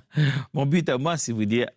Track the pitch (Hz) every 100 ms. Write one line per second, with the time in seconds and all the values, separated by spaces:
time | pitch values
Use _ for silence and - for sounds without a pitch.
0 | - - 147 135 - 147 139 175 160 127
1 | 147 165 - 113 104 117 120